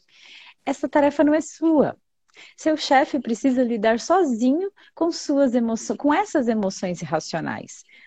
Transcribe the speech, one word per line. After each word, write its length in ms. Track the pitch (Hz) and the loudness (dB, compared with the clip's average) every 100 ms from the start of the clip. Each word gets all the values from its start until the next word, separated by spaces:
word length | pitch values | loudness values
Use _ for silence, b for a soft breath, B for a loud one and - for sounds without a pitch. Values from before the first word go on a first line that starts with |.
| _ B B B B B - | _ B B B B B -8
essa 220 | 277 285 | -6 -2
tarefa 360 | 302 285 285 | 2 2 4
não 100 | 294 | 2
é 80 | 311 | 2
sua. 560 | - - 320 311 175 - _ _ _ b b b | -2 -2 2 4 2 0 _ _ _ b b b
Seu 220 | 311 311 | -2 -2
chefe 420 | - 269 - 294 | 2 2 4 -2
precisa 440 | 247 226 277 247 | -4 -2 0 2
lidar 360 | 247 233 214 233 | 0 0 0 0
sozinho 720 | - 349 330 226 254 294 392 - b | 2 2 2 2 0 0 -2 -8 b
com 180 | - 330 | -4 -4
suas 440 | 330 - 277 277 240 | -2 -2 2 2 2
emoço-, 420 | 233 226 - 220 | -2 -4 -6 -2
com 160 | 285 | 0
essas 340 | 311 415 320 240 | 0 0 -2 0
emoções 540 | 220 190 - 190 175 | 0 -2 -4 -6 -6
irracionais. 840 | 151 156 - 165 143 107 - - - b | -4 -4 -4 -6 -6 -8 -10 -18 -20 b